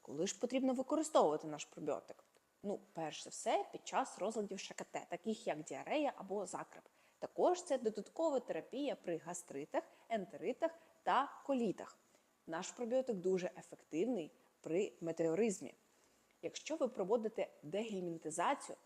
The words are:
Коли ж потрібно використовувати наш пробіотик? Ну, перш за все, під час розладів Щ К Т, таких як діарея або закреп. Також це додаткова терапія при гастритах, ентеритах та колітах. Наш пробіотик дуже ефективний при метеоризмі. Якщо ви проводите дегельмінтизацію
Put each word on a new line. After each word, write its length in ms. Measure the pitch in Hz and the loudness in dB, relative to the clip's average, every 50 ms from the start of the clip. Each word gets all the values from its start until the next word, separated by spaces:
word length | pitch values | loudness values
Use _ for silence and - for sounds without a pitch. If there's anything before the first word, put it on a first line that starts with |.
Коли 260 | _ - 117 147 170 196 | _ -10 -4 -2 -2 -2
ж 120 | - - | -2 -2
потрібно 340 | - 240 247 269 262 262 262 | -4 0 0 2 2 2 2
використовувати 720 | 247 269 - 302 311 311 - - 302 220 160 147 151 - 156 | 2 0 2 2 2 2 6 8 8 8 8 6 2 -2 -4
наш 180 | 151 143 - | -8 -8 -10
пробіотик? 580 | - - - 165 143 135 - - - 104 - - _ _ _ _ _ _ _ - | -12 -12 -6 -2 -2 -2 -2 -4 -10 -18 -18 -20 _ _ _ _ _ _ _ -4
Ну, 160 | 202 196 - - - - | -4 -4 -4 -6 -10 -8
перш 300 | - 160 151 156 - - | -6 -6 -6 -6 -8 -12
за 60 | - | -10
все, 360 | - - - 220 269 392 403 - | -10 -4 0 2 2 2 2 0
під 160 | - - - - | -8 -12 -10 -2
час 320 | - 190 269 - - - | 0 0 0 0 -2 -4
розладів 400 | 180 208 226 240 208 196 190 196 | -2 -2 0 -2 -4 -4 -4 -8
Щ 140 | - - 185 | -8 -10 -8
К 120 | - 180 - | -10 -10 -6
Т, 140 | - 151 147 - | -6 -8 -6 -6
таких 380 | - 170 - 220 220 - - 202 | -8 -6 -2 -4 -4 -2 -2 -4
як 160 | 165 151 156 | -4 -4 -4
діарея 500 | - 147 135 139 156 214 302 302 269 - | -8 -8 -8 -4 -2 0 2 2 0 -2
або 300 | - - 190 185 208 196 | -4 -8 -4 -4 -4 -4
закреп. 380 | 180 - 143 160 - - - - - _ _ _ _ _ _ | -4 -6 -8 -8 -10 -12 -20 -20 -20 _ _ _ _ _ _
Також 440 | - - _ - 190 311 359 349 - | -12 -10 _ 4 4 4 4 4 0
це 140 | - 294 254 | 0 -2 2
додаткова 640 | 240 220 214 - 202 - - - 330 330 285 254 | 2 0 -2 -2 -10 -10 -4 0 2 2 2 2
терапія 560 | 226 - 180 160 156 - - 247 294 269 196 | 0 -2 -6 -6 -6 -6 -6 -2 -2 -2 -2
при 220 | - - - 170 160 | -4 -2 -2 -2 -2
гастритах, 680 | - 165 180 - - - 147 143 147 - - 311 - - - - - _ | -2 -6 -8 -8 -8 -8 -8 -8 -8 -2 -2 -2 -2 -2 -18 -20 -8 _
ентеритах 640 | 226 220 185 175 - 139 - 196 262 - 339 320 330 - - - _ _ _ | -2 -2 -2 -4 -8 -4 -4 -4 -2 0 0 -2 -2 -4 -20 -20 _ _ _
та 380 | - 180 226 277 285 - - - | 4 4 4 4 2 -4 -12 0
колітах. 540 | - 277 254 233 202 170 - 95 - - _ _ _ _ - _ _ _ _ _ - | 0 2 4 4 2 2 0 -6 -12 -12 _ _ _ _ -20 _ _ _ _ _ -6
Наш 240 | 160 165 185 - | -4 -4 -4 -6
пробіотик 440 | - - 247 226 240 262 262 262 233 | -6 -6 -2 2 2 2 4 2 -2
дуже 360 | 185 170 185 190 185 175 180 - - | 0 4 4 4 4 2 0 -4 -6
ефективний 760 | 160 - - - - _ - 151 190 233 262 208 156 143 - - _ _ _ _ | -16 -16 -18 -20 -14 _ 0 2 2 4 2 0 0 -4 -8 -20 _ _ _ _
при 320 | - 156 160 180 208 - - - | -4 0 2 2 2 2 -2 -4
метеоризмі. 720 | 175 165 160 - 170 165 160 175 226 233 185 - 147 - - _ _ _ _ _ _ _ _ _ _ _ _ _ | -4 -4 0 2 4 4 6 6 4 4 2 0 -6 -12 -12 _ _ _ _ _ _ _ _ _ _ _ _ _
Якщо 340 | - 165 - - - - 294 | -8 -8 -8 -6 -6 -4 0
ви 120 | 320 302 226 | 0 0 0
проводите 600 | - - 196 180 220 247 220 220 214 - 170 - - - - | 0 -2 0 2 2 2 2 0 0 -2 -4 -4 -4 -14 -12
дегельмінтизацію 1120 | 147 156 196 226 226 208 190 180 175 170 160 - 156 160 - 175 226 277 277 - - - - _ | -4 -4 -4 -2 -2 -4 -4 -2 -4 -4 -4 -6 -6 -2 0 2 2 2 0 -4 -12 -14 -14 _